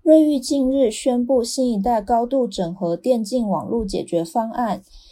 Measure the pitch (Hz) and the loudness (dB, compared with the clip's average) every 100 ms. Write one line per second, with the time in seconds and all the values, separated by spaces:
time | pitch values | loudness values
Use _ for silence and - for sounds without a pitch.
0 | 320 311 302 277 - 285 262 277 233 220 | 6 6 6 0 -2 0 2 2 2 0
1 | 269 247 247 262 233 - 247 208 240 226 | -2 0 2 0 0 -2 0 0 0 0
2 | 202 233 240 269 240 - 170 180 170 170 | 0 0 2 0 -2 -2 -6 -4 -4 -2
3 | 247 240 202 254 214 160 107 233 196 185 | 0 0 0 -2 -2 -2 -4 -4 -4 -6
4 | - 170 165 240 226 240 233 190 - - | -4 -4 -2 -4 -4 -4 -4 -6 -10 -20
5 | - | -20